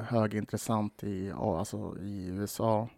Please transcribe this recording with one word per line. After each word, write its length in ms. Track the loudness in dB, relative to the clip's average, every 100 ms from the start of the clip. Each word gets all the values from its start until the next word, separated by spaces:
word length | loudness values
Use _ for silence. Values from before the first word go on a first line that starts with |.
| 0
högintressant 960 | 4 4 2 -2 -2 0 2 0 -2
i, 240 | -4 -4 -4
ja, 300 | 0 2 2
alltså 380 | 0 -4 -6 -6
i 260 | -6 -6 -4
U 180 | -2
S 160 | -2 2
A. 280 | 4 4 0